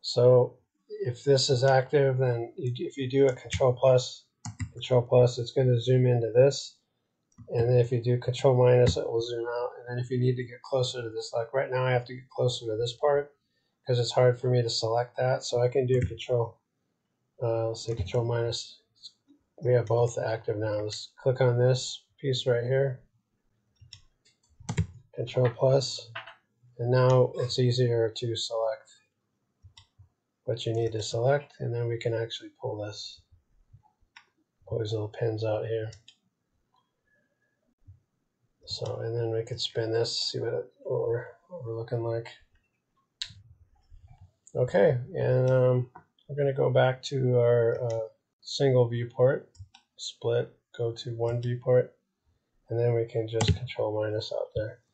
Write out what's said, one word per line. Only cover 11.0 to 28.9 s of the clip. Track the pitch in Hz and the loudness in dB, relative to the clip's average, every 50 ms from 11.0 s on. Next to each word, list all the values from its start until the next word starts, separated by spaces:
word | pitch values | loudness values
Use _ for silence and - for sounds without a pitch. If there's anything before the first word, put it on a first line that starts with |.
| 117 | -8
to | 113 | -8
this, | 110 110 - - - | -8 -10 -10 -4 -4
like | 120 113 113 - | -4 -4 0 0
right | 135 139 - | -2 0 0
now | 127 131 127 | -2 0 2
I | 131 | 2
have | 127 123 123 | 2 2 0
to | - 127 | -2 -14
get | 127 - _ | -16 -16 _
closer | - - 127 127 123 - 120 | -4 0 0 0 0 -2 -4
to | 113 107 107 | -4 -2 -2
this | 120 120 - | -2 -4 -4
part | - - 147 143 143 143 - _ _ _ _ _ _ _ _ _ _ _ | 0 2 2 4 2 0 -2 _ _ _ _ _ _ _ _ _ _ _
'cause | - 127 120 | -2 0 0
it's | 117 113 | 0 0
hard | - 131 127 127 123 123 | 2 4 4 4 4 2
for | - 127 | 0 0
me | 123 123 117 | 2 2 2
to | 113 | 0
select | 113 - - 110 113 120 120 - _ - | -2 -2 -2 -2 0 -2 -2 -4 _ -2
that. | 127 127 131 135 - | -2 0 0 -2 -4
So | - - 120 | -4 -2 0
I | 120 123 | 0 2
can | 123 139 127 | 2 0 0
do | 123 127 127 | 2 2 0
Control, | 120 - 113 - - - 127 120 113 113 - _ _ _ _ _ _ _ _ _ _ _ _ _ _ _ _ _ 123 | 0 -2 -6 -10 -6 -2 -2 0 -2 -2 -6 _ _ _ _ _ _ _ _ _ _ _ _ _ _ _ _ _ -4
uh, | 117 113 113 113 113 | -2 -2 -2 -2 -4
let's | 113 - - | -6 -6 -6
say | - 113 | -8 -6
Control | 117 - - - 123 117 | -6 -6 -2 -2 -2 0
Minus. | 117 120 117 117 117 113 - - - - _ _ _ _ _ - - _ _ _ _ - _ _ _ _ - 165 | 0 -2 -2 -2 -2 -4 -6 -10 -12 -18 _ _ _ _ _ -20 -20 _ _ _ _ -20 _ _ _ _ -6 0
We | 123 123 | 2 2
have | 120 113 | 2 2
both | - 117 117 120 117 120 131 | 2 0 2 2 0 0 -4
active | - 110 110 113 - - 113 104 | -4 -4 -4 -6 -4 -6 -6 -4
now. | 107 110 104 107 | -4 -4 -4 -4
Let's | 107 107 104 - - - _ _ | -4 -6 -8 -10 -12 -16 _ _
click | - 135 127 127 | -2 -2 0 2
on | 131 123 120 120 | 2 2 4 4
this | 123 127 131 127 - - - - _ _ _ _ | 4 4 4 2 -2 -8 -12 -14 _ _ _ _
piece | - 139 131 127 - 135 | -4 -4 -4 -2 0 0
right | 120 117 113 | 0 0 0
here. | 123 131 135 139 139 127 - _ _ _ _ _ _ _ _ _ _ _ _ _ _ _ _ - _ - - _ _ _ _ _ _ _ _ _ _ _ _ - - - - - - - - _ _ _ | 0 0 0 0 0 -2 -8 _ _ _ _ _ _ _ _ _ _ _ _ _ _ _ _ -20 _ -20 -20 _ _ _ _ _ _ _ _ _ _ _ _ -12 -8 -4 -4 -4 -4 -6 -20 _ _ _
Control | - 120 - - 131 127 123 | -10 -10 -6 -2 0 0 0
Plus, | 120 - - 131 131 139 127 - - - - - 117 - - - - _ _ _ _ _ _ _ _ - | 0 2 2 2 2 2 0 -2 -10 -12 -14 -14 -16 -16 -16 -16 -20 _ _ _ _ _ _ _ _ -6
and | 120 120 | -2 2
now | 127 127 127 127 131 127 123 123 - | 2 4 6 6 6 6 4 2 0
it's | - 135 123 - - | -4 -6 -4 0 0
easier | 127 123 117 123 127 120 117 117 113 110 | 0 2 2 2 0 0 2 0 0 -2
to | 110 - 123 117 110 | -2 -6 -6 -6 -6
select | 107 - - 117 113 113 110 107 - - _ | -6 -6 -6 -4 -4 -4 -4 -4 -6 -12 _